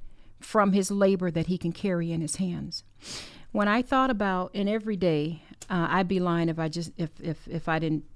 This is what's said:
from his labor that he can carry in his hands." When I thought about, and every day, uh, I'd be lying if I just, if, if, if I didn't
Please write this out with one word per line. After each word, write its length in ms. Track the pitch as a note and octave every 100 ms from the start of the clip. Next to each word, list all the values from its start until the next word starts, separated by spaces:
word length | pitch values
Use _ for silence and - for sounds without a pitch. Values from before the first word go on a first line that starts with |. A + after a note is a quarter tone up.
| - - - -
from 320 | - A3 G3+
his 180 | G3+ F#3+
labor 400 | G3+ G3 F#3+ F3+
that 180 | E3 D#3+
he 100 | F3+
can 140 | E3+
carry 380 | - G3+ F3 E3+
in 120 | E3
his 140 | D3+ -
hands." 480 | F#3 D#3+ C#3 - - - - - - - -
When 160 | G#3 G#3
I 140 | A3+
thought 260 | B3 C4 C4
about, 420 | G#3 G3+ F#3 F3+
and 120 | - G3+
every 300 | A3 G#3+ G3
day, 460 | F3+ D3+ D#3 D#3+ - - -
uh, 200 | F#3 E3
I'd 180 | F3+ F3+
be 120 | F#3+
lying 280 | F3+ E3+ E3
if 100 | D#3+
I 120 | D#3+
just, 200 | E3+ E3 -
if, 140 | D#3+ -
if, 260 | E3 D3+ -
if 200 | D#3+ E3+
I 100 | D#3+
didn't 260 | D#3+ D#3 -